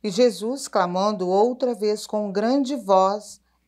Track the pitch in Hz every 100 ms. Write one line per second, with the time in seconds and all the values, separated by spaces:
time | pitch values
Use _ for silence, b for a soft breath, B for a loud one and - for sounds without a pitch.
0 | 214 185 247 180 214 277 - 214 180 180
1 | 202 208 180 190 233 254 247 220 208 208
2 | - 214 208 196 220 277 254 277 196 190
3 | 190 208 202 - _ _